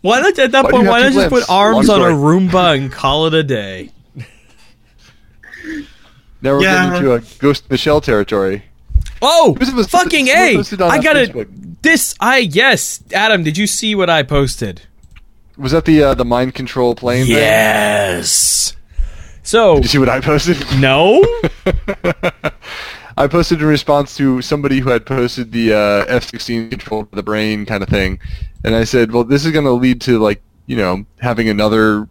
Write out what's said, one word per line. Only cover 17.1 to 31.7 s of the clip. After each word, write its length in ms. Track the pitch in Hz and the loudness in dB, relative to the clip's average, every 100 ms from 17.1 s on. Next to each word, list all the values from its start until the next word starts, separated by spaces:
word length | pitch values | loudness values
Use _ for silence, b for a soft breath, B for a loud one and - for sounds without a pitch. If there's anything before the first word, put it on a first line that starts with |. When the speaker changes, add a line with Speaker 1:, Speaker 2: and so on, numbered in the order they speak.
| 123 | -2
Speaker 2:
thing? 120 | 127 113 | 0 2
Speaker 1:
Yes. 1400 | 110 110 107 107 104 104 101 87 82 - - - - - - B B B B B | 2 2 2 0 0 0 -2 -4 -2 -2 -2 -2 -4 -8 -16 B B B B B
So 340 | - 226 220 151 | -2 2 4 4
Speaker 2:
Did 80 | |
you 40 | 123 | 2
see 100 | 143 | 2
what 100 | 131 | 2
I 100 | 123 | 0
posted? 420 | 135 151 160 160 139 135 | 0 0 0 -4 -2 0
Speaker 1:
No. 460 | 135 135 175 254 427 466 170 - | 2 4 4 4 4 2 -6 -4
Speaker 2:
<laughs> 1500 | - - - 196 175 170 180 - - - - - - - - - | -4 -4 -4 -6 -6 -4 -6 -6 -10 -10 -18 -16 -16 -18 -14 -2
I 100 | 139 | 0
posted 320 | 170 - 165 | 2 0 0
in 40 | 151 | 2
response 500 | 147 - 143 139 - | 0 2 0 0 -2
to 260 | 139 127 | -2 0
somebody 380 | - 147 143 131 | -2 -4 -2 -2
who 100 | 127 | 0
had 160 | 120 - | -2 -2
posted 460 | 135 120 - 117 | -2 -2 -4 -6
the, 200 | 117 113 | -2 2
uh, 320 | 107 104 101 101 | 2 2 0 0
F 160 | 123 - | -4 -4
sixteen 400 | 113 - 117 113 | -14 -8 -8 -6
control 360 | 123 - 110 104 | -12 -8 -10 -8
for 60 | 98 | -10
the 60 | |
brain 420 | 98 107 107 107 | -6 -4 -2 -4
kind 180 | 104 104 | -6 -6
of 60 | 98 | -2
thing, 300 | 104 95 95 B B B B | 0 0 -4 B B B B
and 100 | 110 | -2
I 80 | 113 | 0
said, 300 | 110 127 113 | 0 2 2
"Well, 100 | 117 | 0
this 240 | 120 139 160 | 0 0 0
is 60 | |
gonna 180 | 156 143 | 0 0
lead 300 | 123 127 123 | 2 2 0
to, 160 | - 117 | 0 2
like, 240 | 107 104 _ _ - | 2 -2 _ _ -10
you 100 | 127 | -4
know, 300 | 95 92 101 _ | -2 -2 -8 _
having 280 | 123 113 110 | -4 -2 -2
another 600 | 104 107 | 0 0